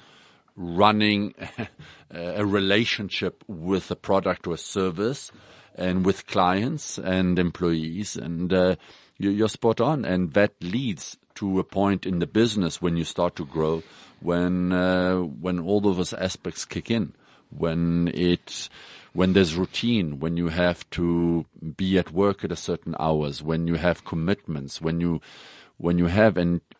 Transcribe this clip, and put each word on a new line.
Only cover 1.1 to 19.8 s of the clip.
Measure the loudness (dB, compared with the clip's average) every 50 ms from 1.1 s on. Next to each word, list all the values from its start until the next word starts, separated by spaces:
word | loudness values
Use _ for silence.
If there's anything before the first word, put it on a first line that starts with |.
| 4 2 0 -4 -8 -12 -16 -14 -10 -10 -10 -10 _
<laughs> | -20 -20 -20 -20 -20 -20 _
a | -12 -10 -8 -6 -4 -2 0
relationship | 0 0 0 2 4 2 2 2 0 -2 -4 -6 -8 -6 -4 -4 -4 -6 _ -14
with | -14 -12 -8 -2 0 0 0 0 -4
a | -8
product | -8 0 2 2 2 2 0 -2 -2 -4
or | -6 -6
a |
service | -6 -8 -6 -2 -2 -2 -2 -2 -2 -2 -2 -2 -6 -10 -16 -18 -20 -20 -20 -20 -20 -20 -20 _
and | -4 -2 0 2 2 2
with | 2 2 0 -4
clients | -4 0 2 4 4 4 2 0 -2 -4 -6 -6 -8 -8 -8
and | -4 0 0 2 2 2 2 2
employees. | 2 0 0 0 0 0 0 0 -2 -4 -6 -6 -8 -8 -8
And, | -8 -8 -8 -6 -4 -2 2 4
uh, | 4 4 4 2 0 -4 -16 -20 -20 -20 _ _
you, | _ -2 0
you're | 2 2 0 0
spot | 0 0 0 0 2 4
on. | 2 2 2 -2 -2
And | -2 0 0 0 2 4
that | 4 4 4 0 _
leads | -8 -4 -4 -2 -2 -4 -4 -6 -8 -12 -14 -16 _ _ _
to | -6 -4 0 0 0
a | -2
point | -2 0 2 2 2 2 0 -2
in | -2 -2 -2
the | -2
business | 0 2 2 2 4 2 0 -2 -2 -2 -2
when | -2 0 0
you | 0 -2
start | -4 -2 0 -2 0 -2
to | -6 -10
grow, | -6 -2 0 0 0 0 -2 -4 -12 -20 -20 -20 -20 -20 _
when, | -4 -2 0 0 2 0 0 0 0 0
uh, | 2 2 2 2 2 2 2 2 0
when | 0 -2 -4 -8 -6 -4 -4 -4 -2
all | 0 0 0 2 4 2
of | 2
those | 2 -2 -4 -4
aspects | -4 -4 -4 -4 -6 -10 -10 -10 -10 -12
kick | -8 -8 -10 -4 -2
in, | -2 -2 -2 -4 -8 _ _ _ _ _ _ _
when | -8 -4 -2 -2 0 0 0 0 2 2 0 0 0
it, | 0 2 2 2 0 -2 -10 -12 -12 -12 -12 -16 -20 -20 -20 -20 -20 -20 -8 _
when | 0 2 4 6
there's | 6 6 4 2
routine, | -2 -2 -2 -4 -4